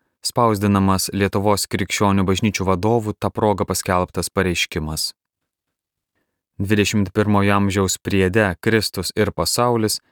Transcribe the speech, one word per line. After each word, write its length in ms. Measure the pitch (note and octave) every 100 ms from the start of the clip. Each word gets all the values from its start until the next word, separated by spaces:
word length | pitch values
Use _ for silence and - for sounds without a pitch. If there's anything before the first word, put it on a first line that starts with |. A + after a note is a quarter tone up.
| _ _
spausdinamas 880 | - - A#2 G2+ G#2 G2 G2 F#2 -
Lietuvos 560 | G2 G2 G#2 G#2 G2+ -
krikščionių 560 | G2 G2 - G#2 G2
bažnyčių 480 | F#2+ F#2+ A2 - F#2+
vadovų 480 | F2+ G#2+ A#2+ G#2+ -
ta 160 | G2+ -
proga 320 | G#2+ G2 F#2+
paskelbtas 640 | F#2 - F2+ F2+ - -
pareiškimas. 800 | G2 F2+ E2+ - E2+ D#2 D#2 - - _ _ _ _ _ _ _ _ _ _ _ _ _ -
Dvidešimt 540 | G2+ G#2 G2 G#2+ G2
pirmojo 400 | G#2+ G#2 G2+ G2+
amžiaus 460 | G2+ G2+ F#2+ F#2+ -
priede 540 | - F#2+ F#2 A2 G2+ E2+
Kristus 500 | A2 A2 - - F2 G#2+
ir 140 | G2
pasaulis 680 | - - - B2 A#2 G#2+ - _